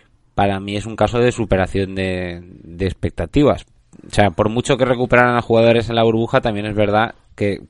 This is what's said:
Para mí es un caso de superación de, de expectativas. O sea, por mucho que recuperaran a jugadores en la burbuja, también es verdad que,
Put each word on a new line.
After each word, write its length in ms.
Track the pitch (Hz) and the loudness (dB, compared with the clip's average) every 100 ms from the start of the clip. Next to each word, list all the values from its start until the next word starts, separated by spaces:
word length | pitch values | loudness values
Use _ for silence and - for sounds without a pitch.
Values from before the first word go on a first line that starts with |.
| _ _ _ | _ _ _
Para 240 | - 101 98 | -2 0 -2
mí 160 | 101 104 | -4 -6
es 100 | 107 | -6
un 100 | 104 | -2
caso 220 | 104 120 | 0 2
de 140 | 123 | 0
superación 640 | 117 107 95 92 - 95 | 0 0 0 0 -2 -4
de, 460 | 95 95 90 90 87 90 - | -4 -4 -4 -6 -10 -16 -20
de 240 | 78 85 95 | -18 -6 -4
expectativas. 800 | - 85 - 85 139 143 90 - _ _ - - | -4 -6 -6 -2 2 2 0 -6 _ _ -20 -6
O 80 | |
sea, 160 | - 101 | 0 0
por 180 | 85 107 | 2 -2
mucho 280 | 117 - 127 | -2 -2 0
que 80 | |
recuperaran 520 | 123 120 123 120 123 120 | 2 0 2 4 4 2
a 60 | |
jugadores 460 | 117 113 117 117 110 | 2 4 4 4 0
en 80 | 113 | 0
la 80 | |
burbuja, 360 | 113 113 117 131 | 2 2 0 0
también 260 | 120 101 107 | 0 -4 -4
es 80 | |
verdad 400 | 104 101 104 113 - _ | -2 0 2 0 -6 _
que, 280 | - 104 95 - | -6 -4 -4 -10